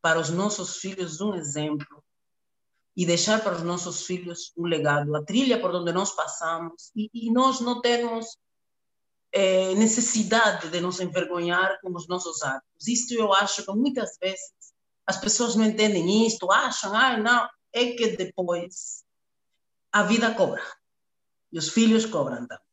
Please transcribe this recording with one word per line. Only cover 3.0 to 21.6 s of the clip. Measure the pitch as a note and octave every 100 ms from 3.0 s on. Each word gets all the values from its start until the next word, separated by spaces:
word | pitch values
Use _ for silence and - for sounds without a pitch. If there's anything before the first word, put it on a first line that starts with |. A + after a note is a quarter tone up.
| F3
deixar | E3+ G#3 A3
para | G#3+ F3
os |
nossos | E3+ F3 F3+ - -
filhos | F3+ F3 E3+ - -
um | E3+
legado, | D#3+ D3 D3 D3 D3+
a |
trilha | D3+ G#3+ C4+ A3
por | F3+
onde | F3 E3+
nós | F3 G3 -
passamos, | D3+ - E3 E3 E3+ - - -
e, | G#3+
e | A#3 A3+
nós | A#3+ C4 C4
não | A#3+ A#3+
termos, | A#3+ A#3+ A#3+ A3+ A3+ - _ _ _ _ _ _ _ _ _
é, | G3 F#3+ F#3 F#3 F#3+
necessidade | A3 A#3+ - A3+ F#3 A3+ A3 F#3+ D#3+
de | E3+
nos | F3+ F3+
envergonhar | F3+ E3 E3 F3 E3+ F3 F#3+ G3
com | F#3
os | F3 E3
nossos | F3+ F3 D#3+
atos. | C#3+ C3+ _ _ -
Isto | A#3 -
eu | A#3+ G#3+
acho | G3 G3+ -
que | G3
muitas | G3+ C#4 B3+ G#3+ -
vezes | F#3 F#3 - _ - _ _ _ -
as | -
pessoas | G#3+ - A#3 G3+
não | A3
entendem | A3 G#3+ F#3+ E3+ G#3 A3+
isto, | - F3+
acham, | G#3+ C4+ - G3+ G#3
"Ai, | C4 A#3
não", | G#3+ A#3+ A3 _ _
é | A#3 A#3+
que | A#3+ A3 F3+
depois | F3+ - F3+ F3 F3 - - - _ _ _ _ _ _ _ _ _
a | G#3
vida | F#3 A3+ A3+
cobra, | A3 F3 - - - _ _ _ _ _ _ _
e |
os | E3+